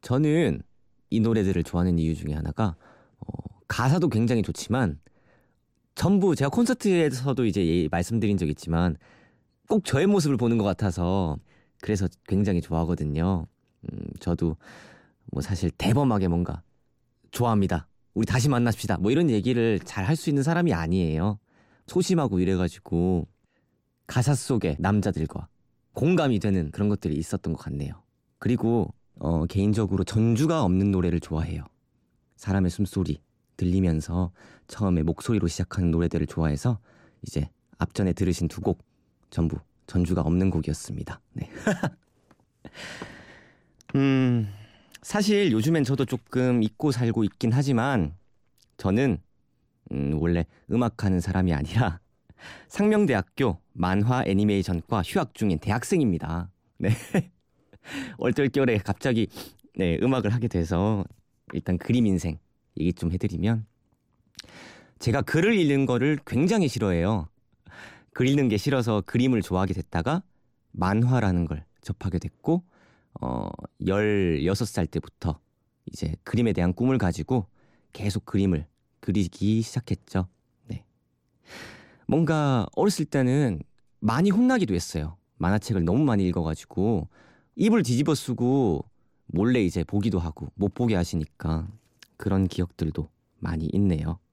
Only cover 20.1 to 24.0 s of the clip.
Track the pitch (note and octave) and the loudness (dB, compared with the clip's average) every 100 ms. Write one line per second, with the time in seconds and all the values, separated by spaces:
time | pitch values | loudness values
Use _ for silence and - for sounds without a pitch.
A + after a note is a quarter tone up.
20.1 | D#3+ - C#3+ C3+ E3 F3 E2+ E2 F#2 E2+ | 0 0 0 2 2 2 0 0 0 0
21.1 | D#2 F#2+ G#2 _ _ _ _ - F3+ F#3 | 0 -2 -4 _ _ _ _ -4 -2 2
22.1 | F3+ C3 F#2 F2+ F#2 F2+ - - E2+ F2+ | 2 2 0 2 2 0 -4 -4 0 2
23.1 | F#2 D2 _ _ _ _ _ _ _ | 0 -4 _ _ _ _ _ _ _